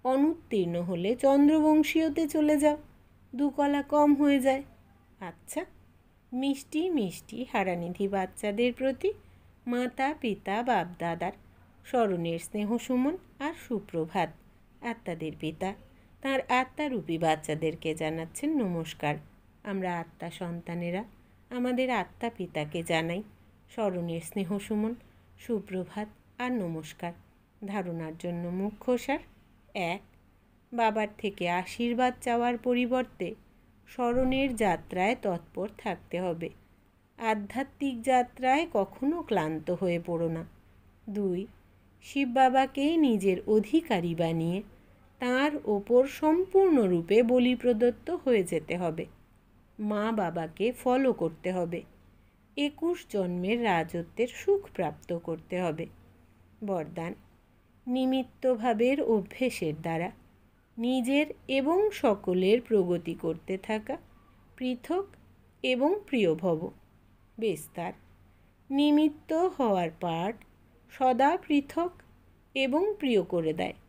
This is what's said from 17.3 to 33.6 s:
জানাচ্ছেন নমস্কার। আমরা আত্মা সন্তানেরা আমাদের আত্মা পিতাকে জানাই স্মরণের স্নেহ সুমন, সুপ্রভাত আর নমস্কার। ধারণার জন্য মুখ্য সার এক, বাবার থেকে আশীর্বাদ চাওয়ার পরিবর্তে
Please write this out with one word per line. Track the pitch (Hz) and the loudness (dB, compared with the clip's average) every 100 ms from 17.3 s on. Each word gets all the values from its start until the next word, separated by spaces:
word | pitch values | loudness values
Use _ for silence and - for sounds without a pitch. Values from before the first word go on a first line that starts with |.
| 156 151 151 160 170 160 156 | 0 -2 -2 -2 -4 -6 -4
জানাচ্ছেন | 156 160 165 - 285 311 | -4 -4 -8 -6 -2 0
নমস্কার। | 196 170 160 - 147 151 - - _ _ | 0 -2 -6 -4 -4 -4 -10 -20 _ _
আমরা | 214 196 185 175 | -8 -4 -4 -6
আত্মা | 170 - 170 | -8 -12 -14
সন্তানেরা | - 175 170 175 175 175 185 240 - - _ _ | -8 -8 -8 -8 -6 -4 -6 -8 -18 -20 _ _
আমাদের | 247 247 247 254 | -4 -2 0 0
আত্মা | 233 175 - 233 233 | -2 -4 -6 -8 -6
পিতাকে | 175 156 147 170 | -6 -4 -4 -6
জানাই | 165 165 165 175 214 - - _ _ | -2 0 0 -6 -8 -20 -20 _ _
স্মরণের | - 208 180 170 165 | -4 -2 -2 -4 -6
স্নেহ | 165 208 175 202 | -6 -6 -4 -4
সুমন, | 196 208 220 240 - _ _ - | -2 -2 -2 -4 -14 _ _ -18
সুপ্রভাত | - 220 - 185 180 - 214 - _ - | -6 -6 -4 -8 -6 -8 -10 -14 _ -8
আর | 247 | -4
নমস্কার। | 247 180 160 151 - 175 170 - _ _ _ 196 | -2 -4 -6 -10 -10 -10 -10 -20 _ _ _ -8
ধারণার | 202 180 170 160 160 | -6 -6 -6 -8 -8
জন্য | 175 175 175 | -6 -6 -6
মুখ্য | 185 202 208 - 247 | -4 -6 -4 -2 -2
সার | - 302 - _ _ _ _ | -2 -4 -6 _ _ _ _
এক, | - 170 190 - _ _ _ _ _ _ | -6 -4 -6 -10 _ _ _ _ _ _
বাবার | 240 220 214 208 208 | 0 0 0 -4 -4
থেকে | 208 202 175 | -8 -4 -2
আশীর্বাদ | 175 185 - 240 240 254 247 | -2 -4 -4 -2 2 0 0
চাওয়ার | 254 233 240 240 | -2 0 0 0
পরিবর্তে | 247 247 247 254 254 - 175 220 - _ | 0 0 2 0 -2 -6 -8 -8 -20 _